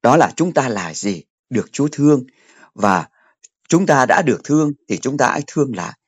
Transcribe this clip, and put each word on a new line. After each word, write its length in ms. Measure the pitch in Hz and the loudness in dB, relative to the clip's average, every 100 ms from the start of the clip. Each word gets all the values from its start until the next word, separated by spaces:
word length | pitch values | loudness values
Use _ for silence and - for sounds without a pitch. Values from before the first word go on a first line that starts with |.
Đó 140 | 117 156 | 4 4
là 140 | 107 - | 2 0
chúng 180 | 175 | -2
ta 160 | 151 131 | 0 -2
là 240 | 101 85 | -6 -8
gì? 300 | 76 101 92 - _ _ | -6 -6 -6 -12 _ _
Được 220 | 107 - | -6 -6
Chúa 160 | - 147 | -4 -4
thương. 320 | 143 147 143 127 _ _ _ _ | 2 2 2 0 _ _ _ _
Và 340 | - 104 92 - _ _ _ _ _ _ | -4 0 0 -4 _ _ _ _ _ _
chúng 160 | 170 180 | 0 2
ta 200 | 143 127 | 2 4
đã 160 | - | 2
được 220 | 151 107 | 2 -2
thương 280 | - 151 151 143 _ | 0 0 0 -4 _
thì 100 | 98 | -6
chúng 200 | 131 143 | -4 -2
ta 100 | 131 | 0
hãy 120 | - - | -2 -6
thương 280 | - 139 98 | -4 -4 -4
lại. 180 | 85 - | -10 -14